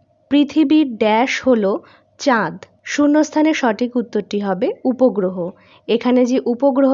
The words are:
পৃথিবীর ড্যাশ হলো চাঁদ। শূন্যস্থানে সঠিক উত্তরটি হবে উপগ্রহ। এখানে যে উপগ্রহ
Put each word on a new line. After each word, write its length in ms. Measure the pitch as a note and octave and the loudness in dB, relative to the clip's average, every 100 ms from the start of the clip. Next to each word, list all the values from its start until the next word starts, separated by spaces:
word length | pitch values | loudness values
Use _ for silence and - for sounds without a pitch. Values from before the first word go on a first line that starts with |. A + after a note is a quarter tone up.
| _ _ - | _ _ -2
পৃথিবীর 560 | C#4+ C#4+ D4+ C#4+ D#4 C#4+ A3 | 0 2 2 2 2 2 0
ড্যাশ 340 | G#3+ A3 B3+ - | 0 2 0 -2
হলো 300 | C4 A#3 G3 B3+ - _ _ - | 0 2 2 -2 -8 _ _ -6
চাঁদ। 360 | C#4+ A#3 E3 F3 - _ - | 0 0 -2 -8 -16 _ -8
শূন্যস্থানে 640 | - D4 D4+ D4 D4+ D#4 | -2 2 2 2 0 0
সঠিক 360 | D#4 A#3+ G#3 B3 B3 | 0 -2 -2 -4 -4
উত্তরটি 420 | A#3+ G#3+ G3 G3+ | -4 -6 -4 -4
হবে 280 | G3+ F#3 C#4 B4+ | -4 -2 -4 -4
উপগ্রহ। 520 | C4 B3+ C4 G3 F#3 F#3 F3 - _ _ - | -4 0 0 0 -4 -4 -10 -12 _ _ -4
এখানে 320 | A3+ B3 B3 B3 | -2 0 2 2
যে 120 | B3+ - | 0 -2
উপগ্রহ 460 | A#3+ C#4 C4 C4+ | 0 0 2 2